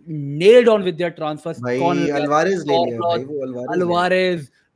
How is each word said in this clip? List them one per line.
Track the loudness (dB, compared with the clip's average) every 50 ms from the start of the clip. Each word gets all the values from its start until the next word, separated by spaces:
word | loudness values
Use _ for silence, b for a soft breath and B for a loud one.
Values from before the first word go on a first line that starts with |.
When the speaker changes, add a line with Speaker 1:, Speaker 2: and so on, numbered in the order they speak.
| -14 -10
Speaker 1:
nailed | -10 -8 -8 -6 -4 4 6 8 8 8 8 6
on | 4 2 0
with | -2 -4 -4
their | -4 -6 -6 -6
transfers। | -6 -6 -6 -8 -8 -10 -10 -6
Speaker 2:
भाई, | -6 -4 -2 0
Speaker 1:
Con-, | 0 0 0 0 0 -2
Speaker 2:
अल्वारेज | -2 -2 0 0 2 2 2 2 0
ले | -2 -2
लिया | 0 0 0 0 -2 -2 -4
Speaker 1:
Carlos, | -2 -2 -2
Speaker 2:
भाई, | -2 -4
वो | -6 -8 -8
अल्वारेज | -6
ले | -6
लिया। | -8 -8 -8 -4
Speaker 1:
अल्वारेज, | -2 -2 0 0 2 0 2 2 2 2 2 0 -2 -4 -6 -12 _ _ _ _ -12